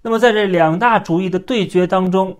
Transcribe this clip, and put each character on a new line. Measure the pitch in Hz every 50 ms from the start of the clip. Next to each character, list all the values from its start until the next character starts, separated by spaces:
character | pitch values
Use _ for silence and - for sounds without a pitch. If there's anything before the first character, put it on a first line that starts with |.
那 | _ 226
么 | 226
在 | 226 240 240
这 | 214 214 208
两 | 196 180 170 165 160 160 180
大 | 233 240 226
主 | 196 - - 165 175
义 | 190 180
的 | 170
对 | 180 - - 262 226 185
决 | - - 180 180
当 | 180 190 185 185 185
中， | 180 190 190 185 -